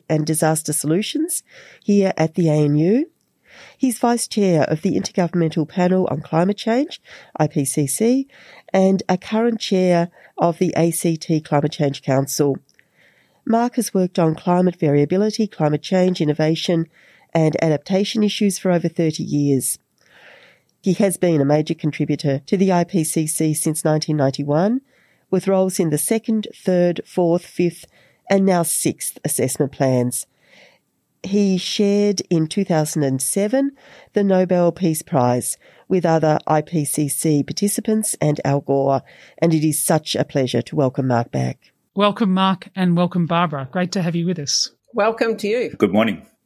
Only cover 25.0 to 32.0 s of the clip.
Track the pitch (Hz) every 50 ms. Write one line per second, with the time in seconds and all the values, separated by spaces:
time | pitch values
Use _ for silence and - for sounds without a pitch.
25 | _ _ _ _ _ _ 190 185 - 190 196 190 190 190 180 - 175 160 151 147
26 | - - 220 220 - - 220 220 208 - - - - 190 185 175 175 175 170 -
27 | - - - 185 180 165 170 180 - - - - 175 170 165 - - - _ _
28 | _ _ _ _ _ - 196 196 190 190 185 175 170 - - - - 147 - -
29 | - - - - - 156 - - 123 135 - - 147 135 - - 139 131 131 123
30 | 123 123 - - - - _ _ _ _ _ - - _ _ _ _ _ _ _
31 | _ _ _ _ - 185 196 208 202 196 190 180 - - - - 208 202 202 202